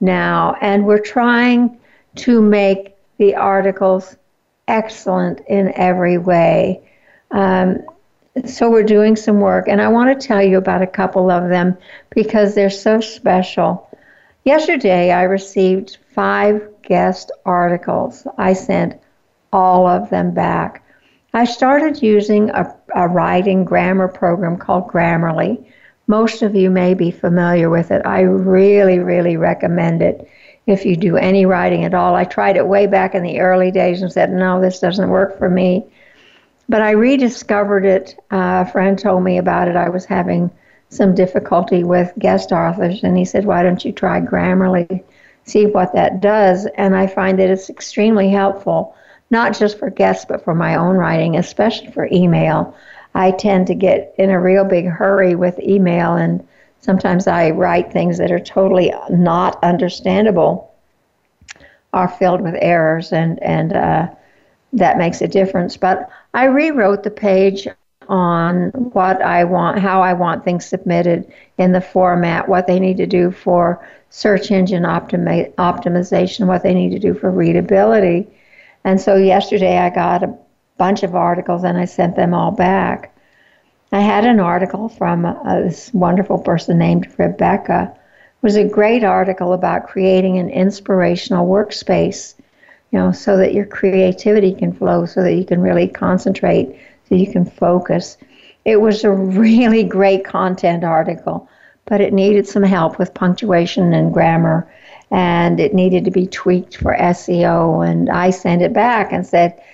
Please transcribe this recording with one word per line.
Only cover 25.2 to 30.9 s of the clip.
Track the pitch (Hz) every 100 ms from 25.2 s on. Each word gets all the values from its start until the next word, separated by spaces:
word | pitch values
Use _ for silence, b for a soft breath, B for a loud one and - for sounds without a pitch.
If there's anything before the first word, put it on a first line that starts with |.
| 165 160 185 247 B B B B -
Most | 214 226 -
of | 214 196
you | 185
may | 185 180
be | 185 170
familiar | - 180 175 175 175 165
with | 170 165
it. | - -
I | 190
really, | 185 190 185 185 196 202 190 180
really | 180 175 175 165
recommend | 175 170 175 175 170 165
it | 165 - - B B B -
if | 190
you | 202